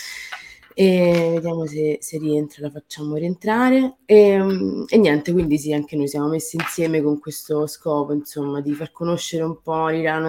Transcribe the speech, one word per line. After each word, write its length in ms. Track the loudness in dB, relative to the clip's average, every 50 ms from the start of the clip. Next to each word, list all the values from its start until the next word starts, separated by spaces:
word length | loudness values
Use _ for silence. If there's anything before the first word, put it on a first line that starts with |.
| -16 -16 -14 -16 -14 -14 -16 -16 -18 -20 -20 -20 -20 _ 0
E 580 | 2 4 4 6 4 4 4 4 4 2 2 0
vediamo 320 | 0 -2 -2 -4 -4 -6
se, 320 | -6 -4 -2 -2 -2 -2 -4
se 160 | -6 -10 -10 -6
rientra, 440 | -2 0 0 0 -2 -4 -8 -12 -12
la 80 | -12
facciamo 460 | -12 -12 -16 _ -14 -10 -8 -6 -4
rientrare. 840 | -4 -4 -4 -4 -4 -2 -2 0 2 4 4 4 4 2 0 -4 _ _
E, 320 | 6 8 8 10 8 6 4
mm, 440 | 2 2 0 0 -2 -4 -4 -6 -4 2
e 80 | 4 6
niente, 340 | 6 6 4 2 0 0 0
quindi 260 | 0 2 2 0 -2
sì, 140 | 0 -2 -4
anche 220 | -4 -4 -4 -4
noi 120 | -4 -4 -2
siamo 200 | -2 -4 -2 -2
messi 280 | -2 -4 -6 -6 -8
insieme 460 | -8 -8 -6 -4 -4 -2 0 0 0 0
con 160 | 0 -2 -2
questo 480 | -6 -12 -14 -14 -8 -4 -4 -4 -2
scopo, 460 | -4 -6 -8 _ -2 -2 -2 -2 -2 -4
insomma, 480 | -6 -6 -8 -8 -8 -6 -6 -6 -6
di 120 | -6 -6 -6
far 200 | -6 -8 -12 -10
conoscere 500 | -8 -4 -4 -4 -4 -4 -6 -6 -4 -4
un 180 | -4 -6 -8
po' 280 | _ -6 -4 -2 -2 -2
l'Iran 340 | -2 -2 -2 -2 -2 -2 -2